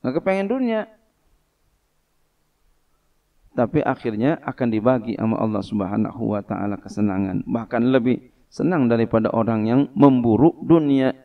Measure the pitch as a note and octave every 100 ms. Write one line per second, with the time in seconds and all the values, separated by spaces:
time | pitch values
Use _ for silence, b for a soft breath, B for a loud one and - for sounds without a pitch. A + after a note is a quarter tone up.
0 | B2+ C#3+ F#3+ F#3+ G3 C4 B3 A3 - _
1 | _ _ _ _ _ _ _ _ _ _
2 | _ _ _ _ _ _ _ _ _ _
3 | _ _ _ _ _ - A#2 D3+ - -
4 | A#2+ G#2+ B2+ D#3+ - - A#2+ A2 A2+ B2+
5 | A#2 - A2 A2 A2 G#2 G2 G#2+ F#2 G#2
6 | G#2+ - A2+ G#2 - F#2+ G2+ G2 G#2 G2+
7 | G#2 F#2+ F#2+ F#2 - A#2 A2+ A#2+ A#2+ C3
8 | A#2+ A#2+ - _ _ - D3+ F3+ A#2+ A#2
9 | A2 A2+ A2 A2+ A2 A2 A2 B2+ C#3+ -
10 | C#3+ B2+ A#2 G#2+ D#3+ - - E3 D3 C3+
11 | C3 C3